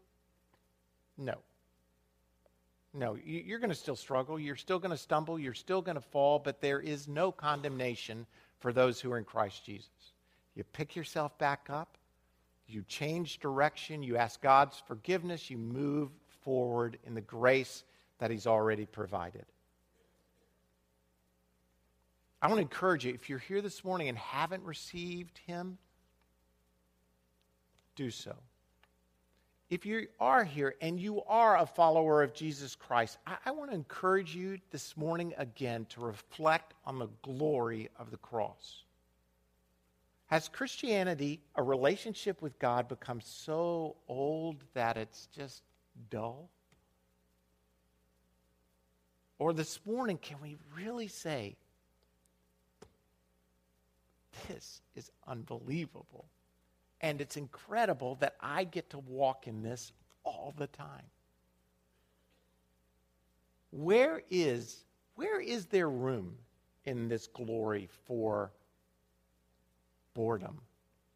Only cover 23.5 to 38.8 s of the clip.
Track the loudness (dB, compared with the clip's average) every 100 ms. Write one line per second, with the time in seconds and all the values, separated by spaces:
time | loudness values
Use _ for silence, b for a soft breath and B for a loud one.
23.5 | -4 -4 -6 -4 -2 -2 -4 -4 -2 -2
24.5 | -4 -10 -12 -10 -8 -6 -8 -10 -16 -10
25.5 | -8 -8 -12 _ _ _ _ _ _ _
26.5 | _ _ _ _ _ _ _ _ _ _
27.5 | _ _ _ _ -8 -6 -6 -10 -12 -14
28.5 | _ _ _ _ _ _ _ _ _ _
29.5 | _ -8 -6 -4 -4 -4 2 6 6 4
30.5 | 2 0 0 -4 -2 -2 -4 2 6 8
31.5 | 8 6 6 8 8 8 8 6 2 -6
32.5 | -6 -8 -12 0 2 2 -2 -10 -6 -4
33.5 | -4 -4 -6 -6 0 4 4 2 -6 -6
34.5 | -8 -10 -12 -10 -4 -2 -2 -4 -6 -8
35.5 | -4 -4 -4 -6 -8 -8 -8 -12 0 4
36.5 | 4 0 -14 -8 -6 -6 -8 -8 -2 2
37.5 | 2 0 -2 -8 -12 -14 -14 -6 -2 -2
38.5 | -6 -20 -20